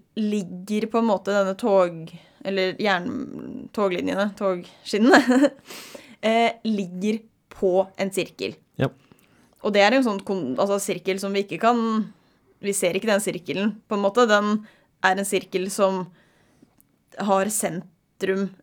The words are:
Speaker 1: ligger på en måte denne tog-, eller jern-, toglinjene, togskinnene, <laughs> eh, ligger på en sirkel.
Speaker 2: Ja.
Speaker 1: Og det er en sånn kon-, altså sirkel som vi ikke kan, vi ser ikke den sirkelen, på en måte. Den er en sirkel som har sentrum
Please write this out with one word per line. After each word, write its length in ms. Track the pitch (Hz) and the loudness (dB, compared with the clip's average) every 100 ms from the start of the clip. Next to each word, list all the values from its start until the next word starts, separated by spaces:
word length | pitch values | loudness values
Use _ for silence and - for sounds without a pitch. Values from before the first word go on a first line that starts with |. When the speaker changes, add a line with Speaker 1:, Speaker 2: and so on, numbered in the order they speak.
| _ - | _ -4
Speaker 1:
ligger 760 | 214 208 180 180 190 214 220 | -2 -2 -4 -10 -4 -4 0
på 80 | 233 | 0
en 80 | 226 | 2
måte 240 | 190 196 | 0 0
denne 240 | 202 190 190 | 0 0 0
tog-, 560 | 240 196 175 165 160 170 - _ | 2 4 4 -2 -14 -18 -20 _
eller 320 | 190 196 185 - | -6 -2 -2 -2
jern-, 960 | 208 180 180 80 - - - - - | -2 -2 -2 -6 -8 -12 -14 -14 -10
toglinjene, 580 | - 196 180 185 185 202 196 | -2 -2 0 -2 -2 -2 -2
togskinnene, 1120 | 202 180 170 - - 208 240 349 240 254 285 - - - | -2 -2 -8 -16 -4 4 8 8 6 4 4 0 -20 -20
<laughs> 420 | - - - - | -18 -20 -20 -6
eh, 300 | 220 226 233 226 | 0 2 2 0
ligger 600 | 220 208 180 180 208 220 - _ _ | -4 -2 -4 -4 -4 -4 -8 _ _
på 240 | - 190 185 190 | -2 2 2 0
en 180 | - 196 | -4 -4
sirkel. 460 | 190 170 - 95 - _ | -4 -6 -6 -10 -10 _
Speaker 2:
Ja. 160 | - 127 - _ _ _ _ _ _ | -4 -4 -4 _ _ _ _ _ _
Speaker 1:
Og 100 | 214 | 0
det 80 | 202 | 4
er 140 | 202 262 | 4 4
en 80 | |
sånn 160 | 240 196 | 0 -2
kon-, 340 | 196 190 127 131 | -4 -4 -4 -2
altså 220 | 196 202 | 0 0
sirkel 400 | 202 180 - 190 | -2 -4 -4 -4
som 120 | 196 | -2
vi 140 | 196 196 | -4 -4
ikke 160 | 165 | -2
kan, 200 | 226 240 226 220 180 - _ _ _ - | 0 2 0 -2 -4 -10 _ _ _ -10
vi 140 | 202 196 | -4 -2
ser 200 | 180 190 | 0 0
ikke 120 | 220 | 0
den 160 | 202 | 0
sirkelen, 540 | 202 175 - 165 208 208 - | 0 -6 -6 -2 -2 -4 -6
på 100 | 202 | -2
en 80 | |
måte. 240 | 202 202 233 | 0 2 4
Den 380 | 208 208 214 - _ _ - | 4 2 -2 -4 _ _ -2
er 120 | 190 190 | 0 0
en 120 | 202 | 0
sirkel 420 | 190 180 180 190 | -2 -2 -4 -4
som 380 | 202 190 190 175 _ _ _ _ _ _ _ _ _ _ | 0 0 0 -6 _ _ _ _ _ _ _ _ _ _
har 340 | - 202 196 196 | -6 0 2 2
sentrum 1000 | 208 180 165 - _ _ - 185 190 196 - | -2 -4 -6 -10 _ _ -6 -2 -2 -4 -8